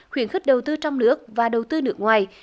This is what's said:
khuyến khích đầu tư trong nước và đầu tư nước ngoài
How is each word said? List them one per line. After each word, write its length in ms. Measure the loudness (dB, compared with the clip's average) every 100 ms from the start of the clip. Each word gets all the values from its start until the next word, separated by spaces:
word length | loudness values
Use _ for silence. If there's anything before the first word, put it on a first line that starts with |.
| _
khuyến 180 | -4 -4
khích 180 | -2 2
đầu 160 | 2
tư 140 | 0 -4
trong 220 | -4 0
nước 220 | 2 0 -2
và 220 | -2 -2
đầu 140 | -2
tư 180 | -2 -2
nước 180 | -2 -2
ngoài 280 | 2 2 0 -8